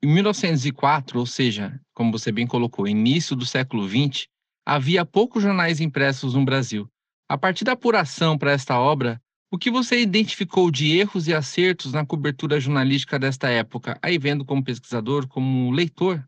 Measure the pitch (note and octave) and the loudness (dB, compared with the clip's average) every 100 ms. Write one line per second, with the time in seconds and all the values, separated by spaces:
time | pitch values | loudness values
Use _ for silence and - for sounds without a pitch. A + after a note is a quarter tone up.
0 | D3 E3 G3+ G#3 F3+ D#3+ C3 - C#3 D3+ | 4 4 4 0 0 0 -2 0 2 2
1 | B2+ B2 A#2+ - B2+ G#2 G2+ C3+ - - | 0 -4 -4 0 0 0 -8 -10 -18 -2
2 | A#2 A2 A#2+ G#2+ A#2+ B2 A#2+ - G2+ G#2+ | 0 0 -2 -2 -2 0 -2 -2 0 2
3 | A2+ D#3+ D#3+ C3 B2 C3 C3 A2+ G2 A2 | 2 2 0 -4 -2 -2 -2 -2 -2 0
4 | C#3+ C3 - _ _ _ - C#3+ C3 F3+ | 0 -2 -10 _ _ _ -4 -2 2 0
5 | E3+ G3 B3 A3+ G3+ F#3+ E3+ D#3 D#3+ C#3 | 2 2 2 2 0 2 0 0 -2 0
6 | C#3 C3 C3+ C3 C3 C3+ A#2 G#2+ G#2 _ | 0 0 0 2 2 0 -2 -6 -8 _
7 | _ _ _ C#3 F#3+ F#3 A3 A3 A#3+ A3 | _ _ _ -2 -2 0 -2 0 2 2
8 | D#3 - E3 D#3 C#3+ C#3+ - B2 C3+ D3+ | 0 0 0 2 0 0 0 2 2 2
9 | B2 A#2 _ _ _ F3+ B3+ A#3+ A#3+ A#3+ | 0 -4 _ _ _ -4 0 0 0 2
10 | A3+ G3 G#3+ - F#3+ - F3 C3+ D3+ E3 | 2 2 0 -2 -2 2 2 2 2 2
11 | G3+ F#3+ D#3 D#3 C#3 - F#3 F3+ C#3 C#3+ | 2 0 0 -2 -2 0 0 0 -4 -4
12 | D3 D#3+ C#3+ C#3 D#3 D3 C3 D3 C3 C#3 | -4 -4 -4 -4 -2 -2 0 0 2 0
13 | - C#3+ C3+ C3+ C3+ A#2 A2 A#2 A#2+ - | -2 -2 -2 -2 0 0 -2 -6 -8 -6
14 | - F3 C#3 D3 C3+ C#3 C3 A#2+ - A#2+ | -2 -2 0 -2 -2 -2 -2 -6 -6 -6
15 | A2 C#3+ C3+ C3+ C3 C3 B2 C3+ F3 - | -2 -2 -4 -4 -2 0 0 0 -2 -2
16 | F3+ F3 | -2 -2